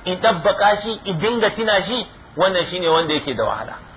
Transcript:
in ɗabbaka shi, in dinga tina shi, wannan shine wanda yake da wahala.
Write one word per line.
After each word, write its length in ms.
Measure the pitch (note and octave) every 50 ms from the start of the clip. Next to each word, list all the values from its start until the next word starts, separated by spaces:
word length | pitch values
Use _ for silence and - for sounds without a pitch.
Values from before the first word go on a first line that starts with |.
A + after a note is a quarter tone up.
| -
in 100 | F3+ F#3 F3+
ɗabbaka 640 | - A3+ G#3+ E3+ D#3 G3+ F#3+ - G3+ G#3 G#3 G#3 G#3+
shi, 160 | A3 A3+ - -
in 120 | G3+ F#3 D#3
dinga 300 | E3+ A3 A#3+ A#3 G#3+ G3+ G3+
tina 260 | A3 A3+ G#3+ G#3 G3 -
shi, 220 | F#3 A#3+ B3 F#3+ - - - - - -
wannan 280 | C#3+ F3 F#3+ F#3+ F3+ D#3+ -
shine 180 | F3 F#3 F3 E3
wanda 240 | D#3+ E3 E3 D#3 D3+
yake 200 | D3 - C#3+ B2
da 100 | G#2+ A2
wahala. 300 | G#2 G#2+ G#2+ A2 - - - - - -